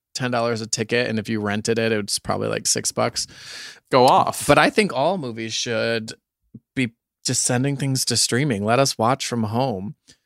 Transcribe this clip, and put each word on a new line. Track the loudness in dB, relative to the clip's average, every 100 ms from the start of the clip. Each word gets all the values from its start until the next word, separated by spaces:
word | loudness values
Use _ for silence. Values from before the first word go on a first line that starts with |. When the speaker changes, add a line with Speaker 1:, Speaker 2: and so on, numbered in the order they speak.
| _ -6
Speaker 1:
ten | -2
dollars | 0 0 -2
a | -4
ticket. | -4 0 0 0
And | -2
if | -2
you | -2
rented | 0 -2 0 0
it, | 2
it's | 0 -2 -6
probably, | -2 -2 -2
like, | -2 -2
six | -2 -2
bucks. | -2 -2 -2 -8 -12 -18 -16 -16 -20 _
Speaker 2:
Go | 6 6
off. | 6 2 -2 4
Speaker 1:
But | 6
I | 6
think | 4 0
all | 0 0 -2
movies | -6 -8 -8
should | -6 -4 -2 0 -2 -4 -12 _ _ _ -20 -10 -2
be | -2 -4 _ _
just | -4 -2
sending | 0 0 0 -2
things | -2 -2 0
to | 0
streaming. | 0 0 0 0 2
Let | 2
us | 2 2
watch | 0 0 -2
from | -4
home. | -2 0 -2 -4 -8 -14 _ _